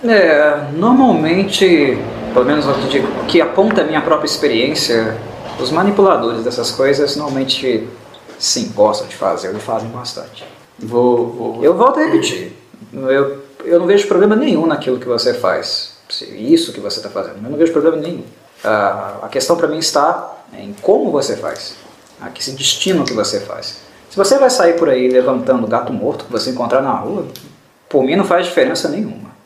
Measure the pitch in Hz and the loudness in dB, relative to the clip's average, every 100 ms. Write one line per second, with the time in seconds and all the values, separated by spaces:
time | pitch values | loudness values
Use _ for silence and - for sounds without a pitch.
0 | 240 214 170 151 151 147 143 151 220 254 | 4 4 6 4 4 2 -4 0 4 6
1 | 254 165 156 180 196 - 190 165 139 120 | 6 4 2 2 0 2 4 6 4 0
2 | 113 - - 127 127 151 139 131 135 139 | -4 -8 0 2 2 2 0 -2 0 -2
3 | - - - 170 151 - 214 202 156 156 | -2 -4 2 2 4 2 2 2 0 -2
4 | 147 156 - - 147 113 131 151 - 117 | 0 0 0 -2 0 2 0 -2 0 0
5 | 110 107 - - - - 127 160 196 202 | 0 -6 -10 -14 -14 -8 -2 0 2 4
6 | 196 151 113 113 117 120 - - 139 139 | 4 4 0 -2 -4 -4 -6 0 2 2
7 | 143 147 147 135 131 - 131 113 - - | 0 -2 -4 -4 -4 -4 -2 -2 -4 -16
8 | - - - - - - 104 - 107 - | -20 -20 -20 -8 -4 -4 -4 2 2 2
9 | - - 95 85 92 104 107 113 113 123 | -8 -4 -4 -2 -6 -8 -6 -6 -6 -10
10 | 123 - - - - - _ - 110 120 | -12 -12 -14 -18 -20 -20 _ -16 -2 2
11 | 123 120 - - 113 113 - 180 247 302 | 4 2 0 -6 -8 2 2 4 4 2
12 | 311 - - 185 180 - _ - 110 127 | 2 2 0 -6 -10 -16 _ -20 -18 -8
13 | 131 135 139 - - - - 170 175 202 | 0 0 0 -4 -14 -14 0 2 4 2
14 | 202 175 208 220 294 165 160 143 - 123 | 4 4 4 4 2 2 0 -2 -2 -4
15 | 120 117 123 113 92 80 - - - - | -2 0 0 0 0 -2 -4 -8 -8 -18
16 | _ - - - 113 165 170 - 101 - | _ -12 -12 -10 2 2 2 -8 -8 -8
17 | - - 80 98 113 147 165 160 160 160 | -8 -8 -8 -10 -10 0 2 4 2 0
18 | 156 170 - - _ _ 110 107 98 98 | -6 -8 -12 -20 _ _ -2 0 0 -2
19 | 98 101 104 135 123 170 156 156 - 151 | -8 -10 -6 -6 0 0 0 -2 -2 2
20 | 143 - - - - 101 101 101 - - | 2 0 -8 -16 -20 -18 -16 -6 2 2
21 | 220 143 - 113 80 - - - - - | 2 -2 -2 -4 -6 -10 -14 -16 -20 -20
22 | - - 95 - - 135 135 - 190 185 | -20 -18 -18 -12 -10 -4 -4 -2 0 0
23 | 127 110 101 104 - - - - - - | 0 -2 -2 -4 -6 -10 -12 -14 -20 -20
24 | - - 196 277 262 - 175 170 165 127 | -12 0 2 4 4 4 2 4 2 2
25 | 127 127 127 131 131 123 110 117 - 113 | 4 4 2 0 0 0 0 -2 -2 -4
26 | 110 156 - 113 131 127 117 127 135 113 | -4 -6 -6 -6 -4 -6 0 0 0 -4
27 | 127 196 151 - - - _ _ _ 143 | -4 -8 -8 -14 -20 -20 _ _ _ 0
28 | 131 175 190 180 175 - 131 - - 202 | 2 0 2 0 0 0 0 0 -4 -4
29 | 220 - - - | -6 -8 -18 -20